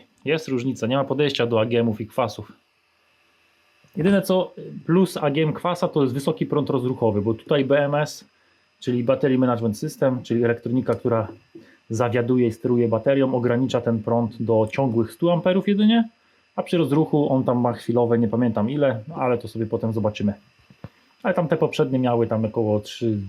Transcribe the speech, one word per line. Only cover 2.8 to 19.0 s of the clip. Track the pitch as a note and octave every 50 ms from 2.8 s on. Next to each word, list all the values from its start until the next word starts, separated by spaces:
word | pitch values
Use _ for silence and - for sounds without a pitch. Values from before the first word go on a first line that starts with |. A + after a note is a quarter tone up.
| _ _ _ _ _ _ _ _ _ _ _ _ _ _ _ _ _ _ _ _ _ _ -
Jedyne | - D3+ F#3+ G3+ G3 F#3
co, | - F#3+ F#3 F3+ - - - D#3 D#3 D3+ C#3+ -
plus | - D#3+ F#3 F#3+ E3+ -
A | - - D3
G | C#3 D3 D#3+
M | D#3 D#3+
kwasa | - - F3 F3 E3+ - E3
to | - D#3 C#3
jest | B2+ A#2
wysoki | C#3 C3+ - D#3 - E3
prąd | C3+ - D3 C#3 -
rozruchowy, | C3+ C3+ B2 B2+ B2+ - A#2+ A2+ G#2 G#2 G2
bo | A2 A2+
tutaj | A2+ - - D#3+ D3 C3+
B | B2+ C#3 D3 C#3+
M | C#3+ C#3+
S, | D3 D3+ D3 - - - _ _ _ _ _ _ _ _ _ _ _
czyli | - - B2 B2 A#2+
Battery | B2 C3+ C3 - C#3+ C3 B2+
Management | C3 B2 A#2+ A2 A2+ A2+ G#2 -
System, | - D#3 - - D3 C3+ B2+ B2 A#2+
czyli | - A#2 A2+ A#2+
elektronika, | A#2 A#2+ A#2 - A#2 A#2+ C3 A#2 - A#2
która | A2+ - B2+ A#2 A2+ G#2+ G2 - - _ _ - - - - - _ _ -
zawiaduje | A2+ A2 B2+ A#2+ A2 B2 A#2+ A#2 B2+ B2+ B2
i | A#2 G#2+
steruje | - - C3 B2 A#2+ A#2+ A2+
baterią, | A2+ A2 A2 C#3 C#3 C#3 C3+ C3 C3
ogranicza | B2+ A#2 A#2+ A#2+ A#2+ C3 B2+ - B2+
ten | A#2 A#2 A#2 A2 G#2
prąd | - A#2 A#2 A#2+ A2 - - A#2+
do | A2 A#2 A2 A2 G#2+ -
ciągłych | - C#3 C3 A2 A2+ A2+ A2 -
stu | - - E3+
amperów | F3 E3+ E3+ F#3 F#3 F#3+ F#3+ -
jedynie, | G3+ G3 G#3+ G#3+ A3+ A#3 A3+ A3+ _ _ _ _ _ _ _ _ -
a | - F#3
przy | - - F3
rozruchu | D#3+ C3 C#3 D3+ D#3 D#3 - D3+ C#3+ - C3+
on | C3 B2+
tam | - B2+ B2
ma | A#2+ B2 A#2
chwilowe, | G#2 - - A#2+ A#2+ B2 A#2 A#2 A#2
nie | A#2 A2
pamiętam | A2+ A#2 B2+ A#2+ G#2+ G#2+ G#2 A#2
ile, | C#3 D3 C#3+ C3+ B2 A2+